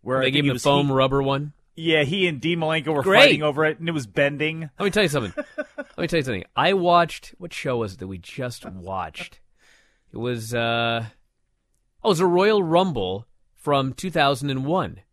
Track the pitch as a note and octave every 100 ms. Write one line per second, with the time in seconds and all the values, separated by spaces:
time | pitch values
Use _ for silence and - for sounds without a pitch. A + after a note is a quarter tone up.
0 | G#2+ C3 C3 C#3 C#3+ B2+ C#3+ C#3+ C#3+ C3+
1 | C3 C#3 C3+ C#3 D3 - _ - E3 D#3
2 | C#3 G3 F3+ D3 D#3 E3+ D#3 D#3+ D3 D3
3 | F3+ G3+ C#4+ D3+ D3+ C#3 D#3 D#3 E3 D#3+
4 | A2+ A#2+ C#3+ C#3+ D3+ D#3+ D#3 - G3 G#3
5 | F#3+ C#3+ G#2 D#3+ - - C#4+ - C#4 -
6 | E3+ E3+ C3 G2 - - D#3 G3 F3 F3
7 | E3+ - - - F3 - D3 B2 G#2+ F#2+
8 | F#2+ F#2+ - - B2 - A2+ F#2+ F2 F#2+
9 | D#2+ - - - _ _ _ _ _ _
10 | _ - A#2+ A#2+ A2 A#2 A#2 A#2 A#2 A#2
11 | A2+ _ _ _ _ _ _ _ _ _
12 | A3 E3 F#3 F3 G3+ G#3+ E3+ E3 F#3+ C3
13 | F#2 G2 - _ _ _ - C#3 C3+ B2+
14 | F#3 E3 C#3+ C#3 C#3+ C3 C3+ F3+ A2+ G#2
15 | _